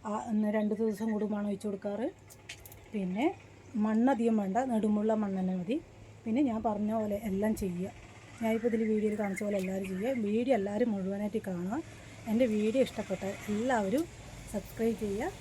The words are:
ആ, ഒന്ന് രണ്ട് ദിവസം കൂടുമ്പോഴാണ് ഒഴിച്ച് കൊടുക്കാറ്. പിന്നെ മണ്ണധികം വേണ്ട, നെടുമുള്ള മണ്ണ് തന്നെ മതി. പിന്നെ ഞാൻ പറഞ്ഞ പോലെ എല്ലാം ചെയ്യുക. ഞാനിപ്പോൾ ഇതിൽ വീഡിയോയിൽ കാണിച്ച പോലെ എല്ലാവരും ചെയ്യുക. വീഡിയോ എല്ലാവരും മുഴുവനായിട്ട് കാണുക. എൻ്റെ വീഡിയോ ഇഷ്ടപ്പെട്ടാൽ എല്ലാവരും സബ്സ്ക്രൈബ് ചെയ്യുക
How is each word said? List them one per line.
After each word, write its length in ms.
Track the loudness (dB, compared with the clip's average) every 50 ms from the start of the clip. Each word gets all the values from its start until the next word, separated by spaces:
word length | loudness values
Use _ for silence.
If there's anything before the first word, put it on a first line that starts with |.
| -4
ആ, 40 | -4 -4 -4 -2 0
ഒന്ന് 160 | 0 2 2 2 2
രണ്ട് 180 | 2 2 2 2 2
ദിവസം 280 | 0 0 0 -2 -2 -2 0
കൂടുമ്പോഴാണ് 340 | 0 0 0 -2 -2 -2 -2
ഒഴിച്ച് 160 | -4 -4 -4
കൊടുക്കാറ്. 400 | -6 -6 -4 -4 -6 -4 -2 -4 -4 -6 -10 -20 -20 -20 -20 -18 -18 -16 -16 -16 -18 -18 -20 -16 -6 -4
പിന്നെ 320 | -4 -2 0 0 2 2 2 0 -2 -14 -20 -20 -20 -20 -6 0 0 2
മണ്ണധികം 520 | 4 4 4 6 6 4 4 4 4 4 4
വേണ്ട, 160 | 2 2 0 0 2 2
നെടുമുള്ള 420 | 2 2 4 4 2 4 4 2 2 2 2
മണ്ണ് 160 | 0 0 0
തന്നെ 140 | 0 0 0 -2
മതി. 180 | 0 -2 -2 -2 -2 -8 -20 -20 -20 -20 -20 -10 -4
പിന്നെ 180 | 0 2 2 2 2
ഞാൻ 100 | 2 0 0
പറഞ്ഞ 240 | 0 0 0 0 0 0 0
പോലെ 180 | 0 -2 -2 -4 -2 -2
എല്ലാം 240 | 0 2 2 2 2 0
ചെയ്യുക. 320 | -2 -4 -2 -4 -6 -6 -8 -14 -20 -20 -20 -20 -20 -20 -8 -2 0
ഞാനിപ്പോൾ 260 | 2 2 2 2 2
ഇതിൽ 120 | 2 2 2 2
വീഡിയോയിൽ 260 | 2 2 2 2 0 0 -2
കാണിച്ച 180 | -2 -2 -2 -2
പോലെ 120 | 0 0 0
എല്ലാവരും 280 | 0 0 -2 -2 -4 -4 -4
ചെയ്യുക. 200 | -2 -2 -2 0 0 0
വീഡിയോ 280 | 2 2 2 4 4 4 4
എല്ലാവരും 320 | 2 0 0 0 0 0 0
മുഴുവനായിട്ട് 460 | 0 -2 -2 -2 -2 -4 -2 -2 -4 -4 -2
കാണുക. 340 | -4 -4 -2 -2 -4 -4 -6 -8 -14 -16 -16 -16 -16 -12 -4 0
എൻ്റെ 160 | 4 4 4 4 4
വീഡിയോ 260 | 2 2 4 4 4 4 4
ഇഷ്ടപ്പെട്ടാൽ 460 | 2 -8 -4 -4 -4 -4 -4 -6 -6 -6 -4 -2 -2
എല്ലാവരും 500 | 0 2 2 2 2 2 2 2 0 0 -2 -8 -16 -16 -16 -14 -14 -12 -6 -6
സബ്സ്ക്രൈബ് 480 | -6 -6 -8 -4 0 0 0 0 0 -2
ചെയ്യുക 300 | -4 -2 -2 -4 -4 -6 -8